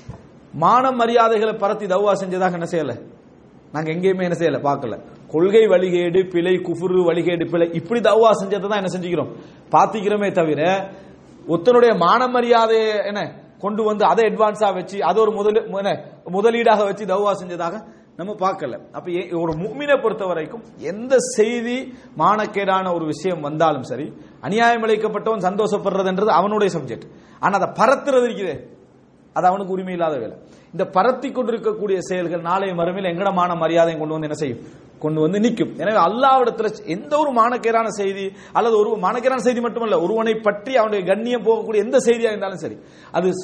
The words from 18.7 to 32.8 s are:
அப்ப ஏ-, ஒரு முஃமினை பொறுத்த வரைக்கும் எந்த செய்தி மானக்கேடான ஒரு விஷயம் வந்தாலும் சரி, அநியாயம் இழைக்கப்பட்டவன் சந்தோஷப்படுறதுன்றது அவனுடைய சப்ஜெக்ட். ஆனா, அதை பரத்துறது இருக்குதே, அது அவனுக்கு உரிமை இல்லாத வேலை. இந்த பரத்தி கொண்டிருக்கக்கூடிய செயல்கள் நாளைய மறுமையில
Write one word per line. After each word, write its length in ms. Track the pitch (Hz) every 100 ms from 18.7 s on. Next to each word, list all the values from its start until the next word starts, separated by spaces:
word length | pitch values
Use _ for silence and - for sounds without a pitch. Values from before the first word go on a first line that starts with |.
| 110 -
அப்ப 200 | - 180
ஏ-, 180 | 175 180
ஒரு 220 | 170 165
முஃமினை 420 | 156 214 269 285 269
பொறுத்த 240 | 226 185 185
வரைக்கும் 380 | 160 156 226 - -
எந்த 360 | 139 202 254 254
செய்தி 600 | - - 220 240 233 247 262 - - 147
மானக்கேடான 680 | 175 214 208 202 190 190 185
ஒரு 120 | 170 156
விஷயம் 360 | 147 190 165
வந்தாலும் 420 | 143 156 160 139
சரி, 220 | 120 123 185 - - -
அநியாயம் 420 | 139 214 233 233
இழைக்கப்பட்டவன் 640 | 220 214 214 196 208 220 180
சந்தோஷப்படுறதுன்றது 840 | 202 202 196 185 190 190 185 214
அவனுடைய 380 | 165 202 214 196
சப்ஜெக்ட். 340 | 160 127 107 - - - -
ஆனா, 140 | 156 196
அதை 140 | 170
பரத்துறது 560 | - 226 262 285 262 240
இருக்குதே, 300 | 196 185 127 - - _ _ _ _ _ -
அது 100 | 180
அவனுக்கு 260 | 196 185
உரிமை 200 | 190 185
இல்லாத 220 | 175 160 139
வேலை. 180 | 104 - - - _
இந்த 120 | 165 185
பரத்தி 400 | 185 233 247 277
கொண்டிருக்கக்கூடிய 680 | 247 226 226 214 190 202 185
செயல்கள் 420 | 175 180 170 170
நாளைய 320 | 170 190 196
மறுமையில 360 | 170